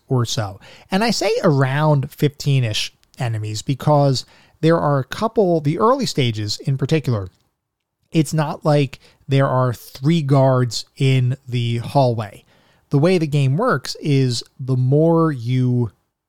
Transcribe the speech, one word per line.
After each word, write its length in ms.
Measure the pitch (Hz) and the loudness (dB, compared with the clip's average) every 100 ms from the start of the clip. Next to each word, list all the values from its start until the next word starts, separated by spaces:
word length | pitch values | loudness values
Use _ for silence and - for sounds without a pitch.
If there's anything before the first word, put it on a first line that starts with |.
| - | -4
or 180 | 131 113 | -2 -2
so. 340 | - 101 98 - - - | -4 -6 -10 -20 -20 -6
And 140 | 190 | -2
I 80 | 233 | 0
say 200 | - 392 466 | 0 -2 0
around 640 | 185 139 131 143 156 143 - | 2 2 0 0 2 2 0
fifteen-ish 800 | - 147 - 147 135 117 104 - - _ - | -2 -2 -2 -2 0 0 -4 -6 -12 _ -8
enemies 420 | 123 110 107 107 | -6 -6 -6 -6
because 640 | - 131 156 147 143 127 - - _ _ | -6 -2 2 2 2 0 -6 -18 _ _
there 180 | 160 165 | 0 2
are 180 | 151 139 | 0 -2
a 60 | |
couple, 580 | - - 220 240 185 165 | -4 -6 -2 0 0 0
the 160 | 143 175 | 0 0
early 300 | 220 277 196 | 2 0 -2
stages 500 | - 123 110 104 - | -2 -2 -2 -6 -6
in 140 | - 135 | -6 -4
particular, 500 | 135 160 139 110 92 - _ _ _ _ _ _ _ | -2 -2 0 -4 -6 -14 _ _ _ _ _ _ _
it's 220 | 165 143 | -2 0
not 320 | 156 147 170 160 | -2 -4 -2 0
like 340 | 147 139 - _ _ - | 2 0 -6 _ _ -2
there 200 | 135 139 | 0 2
are 260 | 127 127 113 | 2 0 -2
three 480 | - - 135 170 | -10 -4 0 0
guards 600 | 139 139 135 127 123 - - - | 2 4 4 4 0 -4 -10 -2
in 400 | 135 131 123 131 - | 0 2 2 -2 -6
the 300 | 123 117 117 | -4 -2 -4
hallway. 680 | 110 143 127 113 104 - _ _ _ _ _ | -2 2 2 0 -6 -12 _ _ _ _ _
The 80 | 139 | 0
way 220 | 170 185 | 2 2
the 80 | 156 | 0
game 280 | 143 131 151 | 0 0 0
works 400 | 247 143 - - | 0 -2 -4 -8
is 420 | 165 139 131 117 - - | 0 2 2 -2 -8 -10
the 160 | 131 131 | -4 0
more 560 | 127 143 165 165 160 | 2 2 4 2 0
you 600 | 135 117 127 123 123 117 - _ _ | -2 -2 0 0 0 -2 -6 _ _